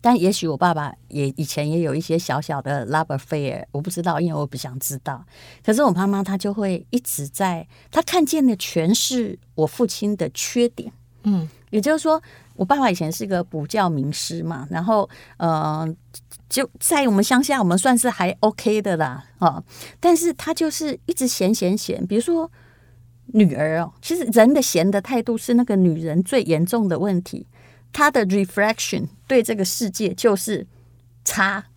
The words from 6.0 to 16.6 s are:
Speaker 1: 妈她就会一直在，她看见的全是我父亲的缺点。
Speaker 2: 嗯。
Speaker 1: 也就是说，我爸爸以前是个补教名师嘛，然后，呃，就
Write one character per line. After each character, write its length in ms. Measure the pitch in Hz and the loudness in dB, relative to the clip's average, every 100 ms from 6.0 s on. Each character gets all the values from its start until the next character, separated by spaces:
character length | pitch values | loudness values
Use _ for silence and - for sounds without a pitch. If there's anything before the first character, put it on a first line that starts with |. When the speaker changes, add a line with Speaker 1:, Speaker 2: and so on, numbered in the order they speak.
| 196 | 0
Speaker 1:
妈 160 | 196 | 0
她 120 | 190 196 | -2 -4
就 160 | 202 | -4
会 320 | 202 196 180 - | -4 -4 -4 -4
一 100 | 240 | -4
直 280 | 247 - 143 | -4 -8 -8
在， 400 | - 190 170 160 - _ | -4 -2 -4 -10 -20 _
她 100 | 302 | -2
看 240 | 330 370 294 | 0 0 2
见 180 | 320 | 2
的 120 | 269 208 | 2 2
全 380 | - - 165 226 | -2 0 2 2
是 420 | - 254 214 185 _ | 2 -2 -4 -8 _
我 140 | - 156 | -2 -2
父 180 | - 233 | 0 -2
亲 320 | - 208 208 | 0 -4 -2
的 100 | 151 | -4
缺 340 | - - 247 240 | -4 -4 0 0
点。 220 | - - - _ _ | 0 -16 -16 _ _
Speaker 2:
嗯。 240 | 208 190 160 - _ | 0 0 -2 -12 _
Speaker 1:
也 100 | 214 | -2
就 160 | 208 311 | 2 2
是 40 | |
说， 180 | 320 320 - - - - | 2 0 -2 -20 -20 -6
我 100 | 185 | 0
爸 120 | 277 | 2
爸 120 | 254 | 2
以 60 | 180 | 2
前 160 | 156 | -2
是 160 | 160 208 | -4 -2
个 160 | 185 | -2
补 240 | 175 156 147 | -2 -6 -4
教 200 | 214 185 | 0 0
名 240 | 151 139 | 0 -2
师 300 | - - 165 | -4 -6 -6
嘛， 260 | 165 160 143 | -8 -8 -6
然 120 | 170 | -4
后， 240 | 175 220 196 - - - | 0 0 0 -6 -20 -4
呃， 500 | 170 160 156 156 160 165 _ - _ - - | -2 0 -2 -4 -6 -8 _ -20 _ -20 -6
就 180 | - | -4